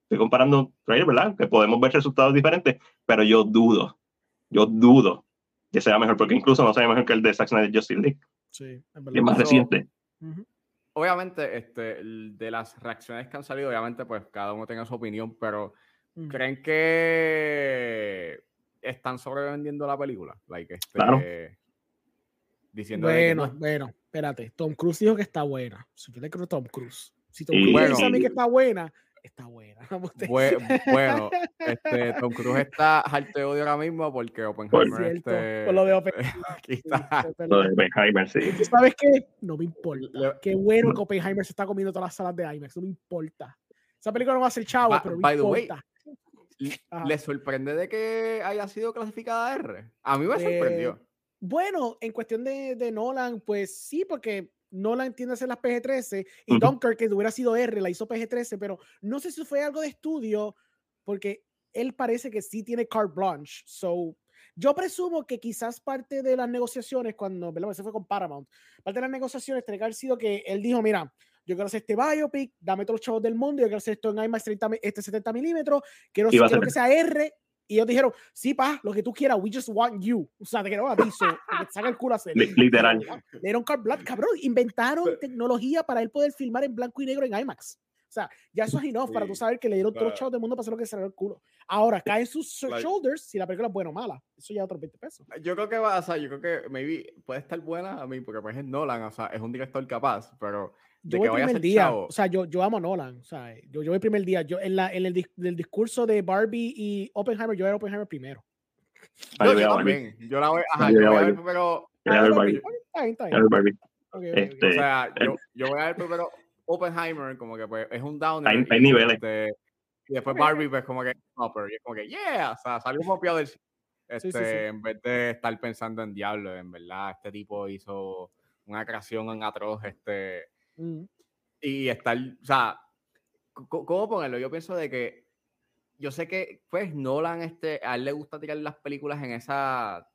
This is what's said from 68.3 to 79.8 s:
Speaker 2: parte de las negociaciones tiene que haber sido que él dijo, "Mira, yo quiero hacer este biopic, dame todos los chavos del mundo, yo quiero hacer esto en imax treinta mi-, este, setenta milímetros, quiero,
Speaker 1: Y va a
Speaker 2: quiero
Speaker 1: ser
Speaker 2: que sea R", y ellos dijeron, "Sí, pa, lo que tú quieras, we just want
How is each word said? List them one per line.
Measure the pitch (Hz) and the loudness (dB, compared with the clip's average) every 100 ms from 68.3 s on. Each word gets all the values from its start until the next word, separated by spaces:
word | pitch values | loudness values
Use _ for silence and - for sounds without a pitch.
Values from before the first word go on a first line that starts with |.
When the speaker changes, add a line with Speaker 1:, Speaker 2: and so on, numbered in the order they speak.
| 143 139 _ _ _ | -8 -16 _ _ _
Speaker 2:
parte | - 202 | -8 -6
de | |
las | 254 | -6
negociaciones | 262 254 262 262 262 | -6 -6 -8 -6 -6
tiene | 240 202 | -6 -6
que | |
haber | 220 | -6
sido | 220 262 240 | -6 -4 -2
que | 220 202 - | -2 -4 -4
él | 196 | -4
dijo, | 220 240 | 0 2
"Mira, | 214 202 151 _ _ _ | 2 0 -2 _ _ _
yo | - 180 | -8 -6
quiero | 202 | -4
hacer | 220 | -6
este | - 214 | -4 0
biopic, | 285 302 302 285 262 _ | 2 2 -2 -4 -6 _
dame | 175 190 | -4 -2
todos | 202 226 | -2 -4
los | |
chavos | 233 226 | -2 -2
del | 220 | -2
mundo, | 226 277 285 | -2 -2 2
yo | 233 | 0
quiero | 208 | 0
hacer | 208 | -4
esto | 214 220 | -4 -4
en | 214 | -2
imax | 220 226 | -2 -4
treinta | 220 214 220 | -4 -4 -2
mi-, | 220 | -2
este, | 208 208 | -4 -6
setenta | 202 208 226 | -8 -6 -6
milímetros, | 226 311 330 294 285 285 - _ | -4 -2 -2 0 0 -2 -16 _
quiero, | - 220 | 0 6
Speaker 1:
Y | 240 | 8
va | 226 | 8
a | |
Speaker 2:
quiero | 233 | 6
Speaker 1:
ser | 202 | 2
Speaker 2:
que | |
sea | 294 247 | 2 6
R", | 302 339 294 302 - _ _ _ | 6 4 2 -2 -4 _ _ _
y | 214 | 2
ellos | 226 | 4
dijeron, | 240 262 - _ | 4 2 0 _
"Sí, | - 247 | -8 -4
pa, | 285 262 294 | 0 0 0
lo | 208 | -4
que | 202 | -4
tú | 233 | -4
quieras, | 220 277 220 | 0 2 2
we | 202 | 0
just | 240 247 | -6 -6
want | 214 | 0